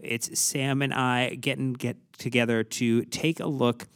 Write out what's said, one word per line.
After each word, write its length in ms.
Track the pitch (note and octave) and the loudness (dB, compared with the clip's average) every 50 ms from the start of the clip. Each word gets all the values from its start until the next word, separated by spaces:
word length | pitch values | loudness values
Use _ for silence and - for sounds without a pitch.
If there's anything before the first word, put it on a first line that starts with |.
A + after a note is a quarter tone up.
| - | -6
it's 340 | - A#2 A#2+ - - A2 | -4 -4 -4 -4 -4 -2
Sam 460 | - - - - C#3 C3+ C#3 C3+ C#3 C#3 | -2 0 0 0 0 0 0 0 0 0
and 100 | C3 B2+ | 0 0
I 400 | C3 B2+ B2+ B2 B2 B2+ - - | 0 2 2 2 2 0 0 -2
getting, 400 | B2+ - C#3 C3 C3+ C3 C3 B2 | -4 -2 -2 -2 -2 -2 -4 -4
get 240 | - - A#2+ - - _ _ - - | -4 -4 -6 -6 -8 _ _ -14 -8
together 440 | - B2+ B2 A#2+ A#2 A#2 A#2 A2+ A2 | -6 0 2 2 2 4 2 2 0
to 400 | - - - B2 A#2 A2+ A#2 - | 0 -2 -2 2 2 2 2 0
take 340 | - - - - D#3+ D#3+ - | -2 -4 -2 -2 -2 -2 -2
a 80 | - | -4
look 400 | - C#3+ B2+ B2 A#2+ A#2+ - - - _ | -4 0 2 2 2 2 0 -6 -18 _